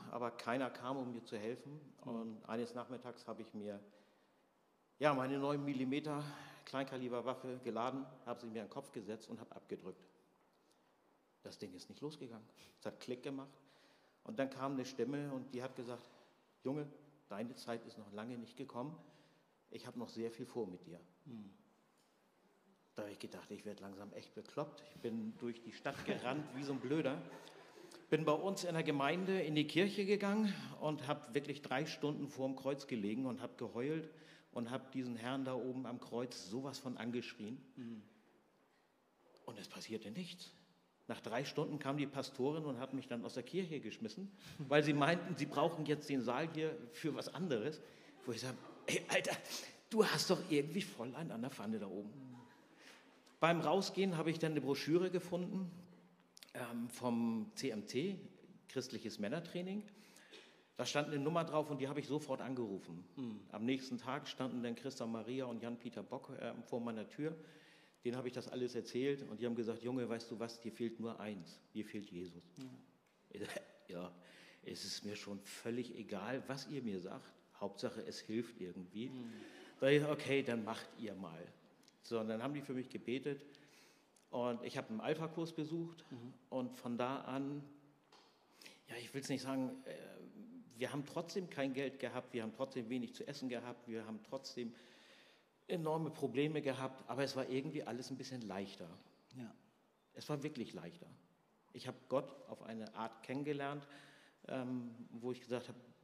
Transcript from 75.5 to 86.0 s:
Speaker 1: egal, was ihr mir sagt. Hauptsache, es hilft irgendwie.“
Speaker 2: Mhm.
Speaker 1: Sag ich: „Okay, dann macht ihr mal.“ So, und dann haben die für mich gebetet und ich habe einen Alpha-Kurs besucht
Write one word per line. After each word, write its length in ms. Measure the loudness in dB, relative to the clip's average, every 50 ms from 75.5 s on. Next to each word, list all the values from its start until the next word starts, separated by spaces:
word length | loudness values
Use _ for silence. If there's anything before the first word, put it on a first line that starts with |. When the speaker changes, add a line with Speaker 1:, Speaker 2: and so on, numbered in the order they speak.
| -10 -6 -2 -2 0 0 0 -2 -4 -8
Speaker 1:
egal, 460 | -6 -4 -4 -2 -2 0 -2 -2 -2 -2
was 200 | -4 -4 -4 -4
ihr 120 | -4 -2 0
mir 160 | 0 0 -2
sagt. 320 | -2 -4 -6 -8 -10 -14 -18 -20 -20 -20 -8 -4
Hauptsache, 420 | -4 -4 -2 -2 -2 -2 -2 -2 -6
es 140 | -6 -6 -6
hilft 400 | -4 0 0 0 0 0 -4 -6
irgendwie.“ 480 | -6 -6 -6 -6 -8 -8 -6 -4 -4 -4
Speaker 2:
Mhm. 240 | -4 -6 -6 -8 -8 -10 -10 -12 -14 -14 -16 -16 0 6
Speaker 1:
Sag 80 | 8 10
ich: 120 | 10 10 10
„Okay, 380 | 8 4 2 4 4 4 4 6
dann 200 | 4 2 2 2
macht 240 | 0 -2 -4 -6 -10 -10 -8
ihr 160 | -6 -6 -4
mal.“ 300 | -6 -6 -6 -8 -8 -10 -12 -12 -18 -20 -20 -20 -20 -20 -20 -20 _ -6
So, 160 | -2 0 0
und 100 | 2 2
dann 120 | 0 0
haben 120 | 0 0 -2
die 80 | -2
für 120 | -2 -2 -2
mich 160 | -2 -2 -4
gebetet 560 | -6 -6 -2 0 0 0 2 0 -2 -2 -4 -12 -18 -20 -20 -20 -20 -20 -20 -20 -20 -20 -20 _ -20 -20 -12 -4
und 340 | 0 2 2 2 2 0 -2
ich 140 | -2 -2 -2
habe 120 | -2 0
einen 120 | -2 0
Alpha-Kurs 500 | 2 2 2 2 0 -2 -2 -2 -4 -2 -2
besucht 520 | -2 -2 0 0 -2 -2 -2 -6 -12